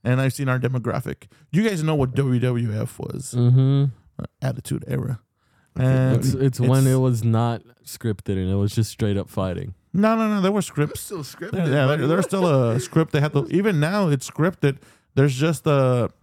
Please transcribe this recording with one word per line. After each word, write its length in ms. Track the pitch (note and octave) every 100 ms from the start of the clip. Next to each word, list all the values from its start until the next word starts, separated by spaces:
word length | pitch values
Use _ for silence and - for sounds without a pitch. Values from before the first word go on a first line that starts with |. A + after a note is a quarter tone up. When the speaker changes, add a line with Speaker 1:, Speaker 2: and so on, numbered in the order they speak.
Speaker 1:
and 160 | A#2+ B2+
I've 140 | C3+
seen 160 | - C3+
our 80 | B2+
demographic, 680 | B2+ C3 A2+ - - - - _ _
you 100 | D#3+
guys 200 | A3 F#3
know 100 | D#3 D3+
what 200 | C3 A#2+
W 240 | C#3 B2
W 340 | B2+ A#2+ A#2 G#2+
F 160 | B2+ -
was. 340 | - - C3 B2
Speaker 2:
Mm-hmm. 480 | A#2+ B2+ C3 C#3 C#3 - _ -
Speaker 1:
Uh, 60 | - _
Attitude 420 | C3 - - - -
Era. 320 | - - A#2+ _ _ _ _ _ -
Speaker 3:
Okay. 80 | B2+
Speaker 1:
And 300 | C3 C3 B2+
Speaker 2:
It's, 160 | C3
it's 260 | B2+ C3+ B2
when 200 | B2 C3+
Speaker 1:
it's 80 | C3+
Speaker 2:
it 80 | C3
was 260 | C3 A#2
not 380 | A2+ A2+ A#2 A#2 - _ -
scripted 500 | - A#2 G2 - F#2+
and 80 | F#2
it 60 | G2
was 180 | G2+
just 160 | - G#2+
straight 240 | - G#2+ G2+
up 140 | -
fighting. 460 | - F#2+ F2+ F#2 - _
Speaker 1:
No, 220 | F3+ G#3+ A3+
no, 120 | A3
no. 140 | G#3
There 100 | F#3
were 120 | G#3
scripts. 300 | - - D3
Speaker 3:
It's 80 | -
still 180 | - F#3+
scripted, 320 | C3+ - E3+
Speaker 1:
There, 140 | F#3+ E3
yeah, 180 | C#3 C3
there, 120 | D3+
Speaker 3:
buddy. 100 | C3+
Speaker 1:
there's 180 | F3 F3+
still 460 | G3 F3+ C3+ A#2+
a 80 | A2+
script. 320 | - D#3+ D#3+
They 100 | D3+
had 100 | D3
to, 120 | C#3+ B2+
even 300 | F3 G#3 E3
now, 280 | D3+ G#3 F3+
it's 180 | C3+ -
scripted. 480 | - E3 - C#3+ C3+ - _ _
There's 220 | - C#3+ B2+
just 320 | D#3 D#3 D#3+
a 420 | C#3 C3 B2 A2+ _